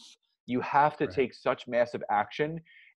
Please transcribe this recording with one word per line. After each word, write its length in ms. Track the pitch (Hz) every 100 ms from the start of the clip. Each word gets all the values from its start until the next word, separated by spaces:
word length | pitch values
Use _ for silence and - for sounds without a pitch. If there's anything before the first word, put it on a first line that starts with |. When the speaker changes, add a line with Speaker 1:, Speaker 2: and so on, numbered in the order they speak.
| - - _ _ -
Speaker 1:
You 140 | 123
have 360 | - 143 147 -
to 80 | 139
Speaker 2:
Right. 100 | -
Speaker 1:
take 180 | 123
such 340 | - 131 127 -
massive 340 | 120 117 110 -
action, 500 | 104 107 - 151 165 - - -